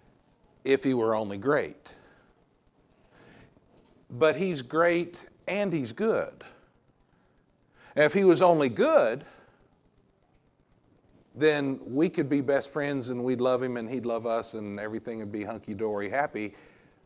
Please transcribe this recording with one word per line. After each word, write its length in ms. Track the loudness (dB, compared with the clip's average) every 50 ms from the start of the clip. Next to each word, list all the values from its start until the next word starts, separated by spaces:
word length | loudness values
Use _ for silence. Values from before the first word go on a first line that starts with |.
| _ _ _ _ _ _ _ _ _ _ _ _ 0
if 200 | 0 0 2 2
he 100 | 0 0
were 220 | 0 0 0 0
only 220 | 0 -2 -4 -6
great. 580 | -4 -2 0 0 0 -2 -4 -8 -16 -20 -20 -20 -20 -20 -20 _ _ _ _ _ _ _ _ _ _ _ _ _ _ _ _ _ _ _ _ _ -20 -20 -20 -20 -20 -20 -20 _ _ _ _ _ _ _ _ _ _ _ -14
But 240 | -2 2 2 2 2
he's 260 | 2 0 -2 -2 -4
great 640 | -6 -4 0 2 2 2 2 0 -2 -4 -8 -16 -20 -20 _ _ _
and 260 | -6 -4 -2 -2 -2 -2
he's 200 | -2 -4 -4 -4
good. 500 | -2 0 0 0 0 -2 -4 -8 -14 -20 -20 -20 -20 _ _ _ _ _ _ _ _ _ _ _ _ _ _ _ _ _ _ _ _ _ _ _ _ -20 -4 2
If 180 | 2 2 4 4
he 100 | 6 6
was 200 | 6 8 8 8
only 260 | 6 6 6 4 2
good, 540 | 2 2 4 4 6 6 6 4 2 -2 -8 -14 -20 -20 -20 _ _ _ _ _ _ _ _ _ _ _ _ _ _ _ _ _ _ _ _ _ _ _ _ _ _ _ _ _ _ _ _ _ _ _ _ _ -4
then 440 | 2 2 2 4 2 0 -2 -4 -6 -8
we 240 | -6 -2 0 0 0
could 200 | 0 -2 -2 0
be 100 | 0 0
best 300 | 0 2 0 0 0 -2
friends 380 | -4 -4 -4 -4 -4 -4 -4 -4
and 140 | -6 -4 -2
we'd 180 | -2 0 0
love 200 | 2 0 0 0
him 160 | -2 -4 -6
and 120 | -6 -6 -6
he'd 160 | -6 -6 -4
love 200 | -4 -4 -4 -4
us 280 | -4 -4 -2 -4 -4 -6
and 260 | -8 -8 -8 -8 -8
everything 400 | -8 -8 -8 -10 -10 -10 -10 -10
would 120 | -10 -8
be 120 | -8 -8 -8
hunky-dory 640 | -8 -10 -10 -10 -10 -8 -6 -4 -4 -4 -4 -4 -4
happy, 440 | -2 -2 -2 -2 -4 -6 -8 -8 -10 -14 -20 -20 -20 _ _ _ _ _ _